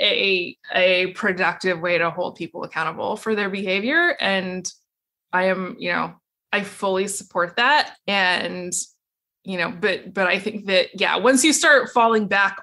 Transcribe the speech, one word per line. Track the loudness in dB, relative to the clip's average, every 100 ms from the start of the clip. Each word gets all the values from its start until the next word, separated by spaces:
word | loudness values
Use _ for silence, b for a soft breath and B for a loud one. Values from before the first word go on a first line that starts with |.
a, | 0 2 2 0 -2 -10 -4
a | 2 4 4 0
productive | -2 -2 0 -2 0 -2 -2
way | 0 0
to | 0
hold | -2 -8 -8
people | -12 -10
accountable | -8 -6 -6 -4 -6 -4
for | -4 -2
their | -2
behavior. | -4 -2 -2 0 0 0 0
And | 0 0 -2 -8 -10 -14 _ _ _ _ _
I | 0 2
am, | 0 -4 -8
you | -4
know, | -4 -4 -10 _ _ _
I | -4
fully | -4 -6 -2 -2 -2
support | -8 -6 -4 -2 0
that. | 2 2 0 -8 -4
And, | 0 2 0 -4 -8 -8 -8 -10 _ _ _ _ _
you | -8 -4
know, | -4
but, | -2 -2 -2 -6 -2
but | 0
I | 0
think | -2 -8 0
that, | 0 0 -2
yeah, | 0 4
once | 4 4
you | 4
start | 4 6 4 4
falling | 2 4 4 2
back | 2 0 0